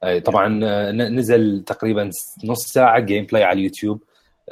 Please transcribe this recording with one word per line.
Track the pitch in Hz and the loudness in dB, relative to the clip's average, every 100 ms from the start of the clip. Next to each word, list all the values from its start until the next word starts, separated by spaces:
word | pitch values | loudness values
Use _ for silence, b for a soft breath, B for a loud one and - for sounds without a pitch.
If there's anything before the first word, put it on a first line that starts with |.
أي، | 92 87 | -4 -2
طبعًا، | 107 104 104 107 | 0 2 2 0
آه، | 110 101 101 | -2 -2 -2
ن-، | 110 113 123 | -2 -2 -2
نزل | 113 120 107 98 92 | 2 4 4 0 -4
تقريبًا | - 110 104 101 | -4 -2 -2 -4
س-، | 90 - - | -8 -14 -12
نص | 110 120 - | -8 -8 -2
ساعة | 131 120 117 | 4 4 4
جيم | 104 101 98 | 2 -2 0
بلاي | 113 | 2
على | 92 95 | 2 2
اليوتيوب، | 95 - 107 107 _ _ _ _ - | -2 -4 -6 -6 _ _ _ _ -6